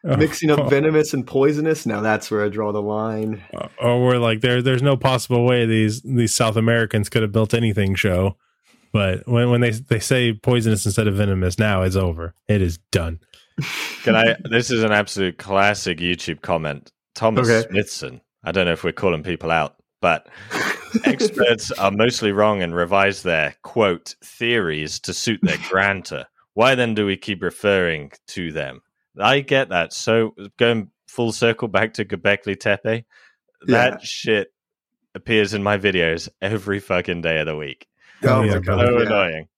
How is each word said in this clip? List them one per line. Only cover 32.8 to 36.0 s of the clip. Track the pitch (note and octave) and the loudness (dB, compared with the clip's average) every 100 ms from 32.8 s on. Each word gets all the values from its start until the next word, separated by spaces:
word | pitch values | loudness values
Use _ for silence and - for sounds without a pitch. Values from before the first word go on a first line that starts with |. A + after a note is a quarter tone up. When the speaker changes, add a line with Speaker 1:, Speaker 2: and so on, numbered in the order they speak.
| A2 A2+ - _ _ _ _ _ - | -2 -4 -6 _ _ _ _ _ 0
Speaker 3:
that | A#2+ B2 | 4 2
Speaker 1:
Yeah. | - | 0
Speaker 3:
shit | - - - G#2+ F#2 _ _ _ _ _ _ | -12 -8 -2 0 -2 _ _ _ _ _ _
appears | - - A2+ G2+ | -16 0 2 2
in | G#2 | 0
my | G2+ G2+ | 0 0
videos | G2+ F#2 | 0 2